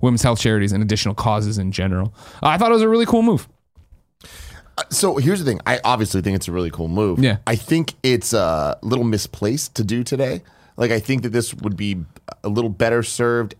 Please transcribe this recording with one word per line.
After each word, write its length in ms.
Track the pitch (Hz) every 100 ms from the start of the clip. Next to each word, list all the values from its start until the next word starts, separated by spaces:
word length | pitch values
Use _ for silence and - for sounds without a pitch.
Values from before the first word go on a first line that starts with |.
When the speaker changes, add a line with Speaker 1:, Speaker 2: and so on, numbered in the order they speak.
Speaker 1:
women's 220 | 127 120
health 180 | 127 113
charities, 320 | 113 107 101
and 100 | 98
additional 320 | 107 107 101
causes 440 | 101 117 107 104 104
in 140 | 95
general. 420 | 95 95 92 104 - - -
Uh, 40 | 147
I 100 | 170
thought 140 | 233
it 40 |
was 80 | 233
a 60 | 220
really 180 | 226 233
cool 160 | 233
move. 260 | 233 160 - _ _ - _ - _ _ - - - - - -
Speaker 2:
Uh, 80 | -
so 260 | - 190 143
here's 220 | 139 196
the 60 |
thing. 160 | 139 95 -
I 140 | 123
obviously 380 | 117 123 107 98
think 160 | 98 95
it's 120 | -
a 40 |
really 180 | 87 85
cool 180 | - 82
move. 300 | 92 104 87
Speaker 1:
Yeah. 200 | 131 104 -
Speaker 2:
I 100 | 113
think 380 | - 160 156 -
it's 300 | 131 117 -
a 460 | 113 85 78 73 -
little 220 | 107 127
misplaced 720 | 117 104 - - 104 143 - -
to 80 |
do 200 | 101 120
today. 380 | 120 135 131 180 - _ _ -
Like, 140 | 117
I 100 | 113
think 220 | 120 131
that 80 | 117
this 240 | 117 110
would 220 | - 107 92
be 280 | 104 90 80 - - -
a 40 | 104
little 220 | 110 117
better 320 | 92 113 120
served 520 | 113 - 120 120 107